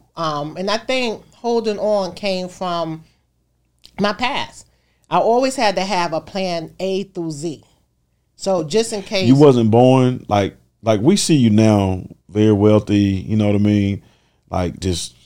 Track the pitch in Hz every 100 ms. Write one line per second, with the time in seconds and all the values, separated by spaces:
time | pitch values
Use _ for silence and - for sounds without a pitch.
0 | _ - 160 147 151 156 196 220 - 262
1 | 240 196 - _ 240 233 220 202 214 208
2 | 180 170 202 185 180 180 185 170 165 160
3 | - _ _ _ _ _ _ _ - -
4 | 202 208 247 254 - - - _ _ _
5 | - 175 208 240 262 262 214 185 190 185
6 | 175 160 - 196 185 170 160 - 185 190
7 | 196 185 165 143 165 123 _ _ _ _
8 | _ _ _ - 196 185 160 208 226 208
9 | 190 202 190 135 147 123 113 117 127 131
10 | 127 127 - 101 98 - _ _ 110 110
11 | 123 202 - 156 117 107 110 104 95 92
12 | - - _ 104 107 101 107 107 - 104
13 | 101 95 - 107 104 104 104 104 101 101
14 | - _ _ _ - 87 90 - 95 87
15 | - _